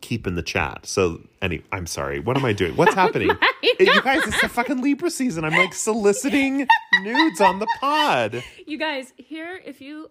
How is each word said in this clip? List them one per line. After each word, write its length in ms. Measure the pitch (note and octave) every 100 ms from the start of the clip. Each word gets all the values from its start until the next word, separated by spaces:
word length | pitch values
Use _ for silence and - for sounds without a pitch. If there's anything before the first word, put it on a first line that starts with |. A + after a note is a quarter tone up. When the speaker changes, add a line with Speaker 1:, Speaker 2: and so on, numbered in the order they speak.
Speaker 1:
keep 260 | - A#2 G2
in 80 |
the 80 | F2
chat. 420 | D#2+ G2 D2 - -
So, 340 | - F#2 D2+ - _
any, 220 | F#2+ D#2 -
I'm 140 | G2 E2+
sorry. 320 | - C#2 C#2+
What 160 | F2 C3+
am 80 |
I 80 | C3
doing? 240 | G2+ C#3 -
What's 180 | E3+
Speaker 2:
<laughs> 80 | F#3+
Speaker 1:
happening? 280 | C4+ C#3 E4
Speaker 2:
I 220 | - A#4+ -
Speaker 1:
It, 180 | - -
you 60 | F#4+
Speaker 2:
don't 180 | C5
Speaker 1:
guys, 220 | B3 C4+ C4
it's 140 | -
the 80 | C5
fucking 320 | - B3 C4+
Libra 260 | C4+ C#4+ F4
season. 340 | - B3+ E3
I'm, 80 | D#3
like, 180 | D#3+ -
soliciting 920 | - - A3+ G3+ G3+ C#4 D4 C4+ C4+ C4+ A#5
Speaker 2:
<laughs> 180 | - -
Speaker 1:
nudes 380 | G3 B3 D#4+ F#3
on 200 | G3 F#3
the 60 | A3+ -
pod. 600 | C4+ D4+ - C#3+ G#2+ A#2 - - F4
Speaker 2:
You 100 | D4
guys, 340 | D#4 C#4 B3 -
here, 440 | B3 D#4+ E4 F#4
if 160 | - C4+
you 300 | C4+ D4+ D#4